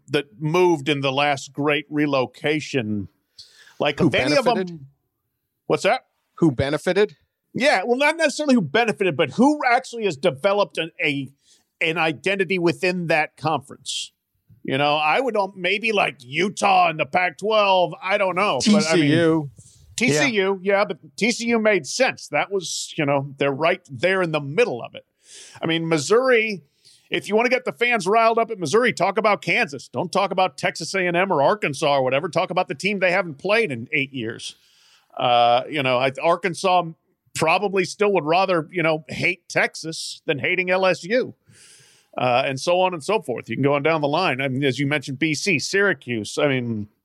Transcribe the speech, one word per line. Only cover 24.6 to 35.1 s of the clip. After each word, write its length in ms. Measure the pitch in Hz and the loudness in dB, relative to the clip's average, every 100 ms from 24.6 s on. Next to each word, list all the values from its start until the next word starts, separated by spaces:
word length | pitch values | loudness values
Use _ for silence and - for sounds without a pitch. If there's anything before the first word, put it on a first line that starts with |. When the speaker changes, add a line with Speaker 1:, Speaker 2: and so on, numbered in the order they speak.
| 233 123 | 0 -2
Speaker 1:
of 100 | 117 113 | -10 -16
it. 100 | - _ _ - - - | -20 _ _ -20 -20 -8
I 40 | 165 | -4
mean, 220 | 165 165 | -2 0
Missouri, 760 | 165 139 214 262 240 220 196 - _ - - _ | -2 2 2 4 4 2 -4 -12 _ -20 -20 _
if 200 | 196 - | -6 0
you 60 | 208 | 0
wanna 140 | 240 | 2
get 140 | 254 | 0
the 80 | 226 | -2
fans 340 | - 240 233 175 | -4 -2 0 2
riled 320 | 226 226 226 | 2 4 2
up 140 | 226 | 0
at 80 | 214 | -4
Missouri, 320 | 160 202 240 | 0 2 2
talk 260 | - 180 196 | 2 0 2
about 240 | 214 202 | 0 0
Kansas. 460 | - 196 196 135 - | 0 -2 -2 -6 -10
Don't 240 | - 175 | -6 -4
talk 200 | 185 190 | -2 0
about 260 | 180 185 - | 0 0 0
Texas 360 | 180 190 160 190 | -6 -4 -6 -2
A 120 | 180 | 0
and 80 | 170 | 0
M 160 | 196 | 2
or 100 | 165 | 4
Arkansas 540 | 143 208 180 139 156 139 | 4 2 -2 -2 0 2
or 40 | |
whatever. 240 | 127 131 170 | 2 0 0
Talk 220 | 165 180 | -2 -2
about 180 | 180 180 | -2 -2
the 80 | 156 | -4
team 240 | 185 202 | -4 0
they 120 | 180 | 2
haven't 240 | 175 180 139 | 0 -2 -6
played 360 | 185 220 214 | -2 0 0
in 160 | 123 120 | -4 -4
eight 180 | 156 135 | -4 -4
years. 420 | 135 110 110 - - _ _ _ _ _ | -6 -8 -8 -14 -16 _ _ _ _ _